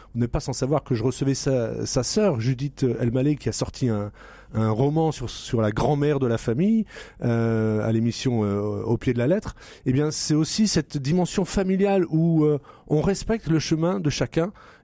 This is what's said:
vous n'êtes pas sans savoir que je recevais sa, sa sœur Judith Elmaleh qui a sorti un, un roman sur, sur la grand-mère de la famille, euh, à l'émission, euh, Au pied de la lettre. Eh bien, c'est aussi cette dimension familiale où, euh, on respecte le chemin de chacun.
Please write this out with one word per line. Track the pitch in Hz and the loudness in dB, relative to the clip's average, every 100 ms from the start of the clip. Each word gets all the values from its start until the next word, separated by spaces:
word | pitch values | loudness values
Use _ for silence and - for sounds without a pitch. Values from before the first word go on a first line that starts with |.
| - | -8
vous | 117 | -2
n'êtes | 120 | -2
pas | 165 | -2
sans | 143 | -4
savoir | 127 131 147 | -4 0 0
que | - | 0
je | 120 | -2
recevais | 120 - 135 | 0 -2 -2
sa, | 135 - 131 113 117 110 | 0 0 0 0 -4 -4
sa | 135 | -2
sœur | 120 - 208 127 | 0 2 2 2
Judith | 113 123 143 - 131 117 | 0 -2 -4 -2 0 0
Elmaleh | 120 123 139 147 | 0 2 0 0
qui | - | -2
a | |
sorti | 107 - - 127 | -4 -4 -2 0
un, | 104 104 - - - - | 0 -2 -8 -20 -20 -8
un | 110 110 | 0 0
roman | 110 139 156 160 | 2 2 2 0
sur, | - 117 | -2 -8
sur | - - 117 | -10 -4 0
la | 107 | 0
grand-mère | 104 120 147 143 143 | 2 0 2 2 2
de | 127 | 0
la | 113 | 0
famille, | - 117 196 226 208 - - - | -2 0 2 2 0 -8 -18 -6
euh, | 120 117 113 113 110 107 107 | -2 0 2 2 0 0 0
à | |
l'émission, | 113 117 113 131 117 | 0 0 0 0 0
euh, | 104 101 104 101 | 0 0 -2 -4
Au | 107 117 | -2 0
pied | - | 0
de | 120 | 0
la | 120 | 2
lettre. | 196 - - - - - | 0 -2 -12 -16 -8 -2
Eh | |
bien, | 127 151 | 0 0
c'est | 151 - | -2 0
aussi | 156 156 - 214 | 2 2 0 2
cette | - - 151 | 0 -2 -4
dimension | 135 180 175 - 180 | -2 0 0 -2 -2
familiale | - 190 190 202 196 175 | 0 0 2 2 2 2
où, | 160 170 160 151 | 2 4 4 4
euh, | 147 - - - | 2 -4 -16 -2
on | 151 | 0
respecte | 160 190 - 220 143 | 0 -2 -2 -4 0
le | 160 | 0
chemin | - 160 165 196 | 0 0 0 0
de | 156 | -2
chacun. | - - - 175 - - - | -2 -2 -2 -2 -4 -20 -12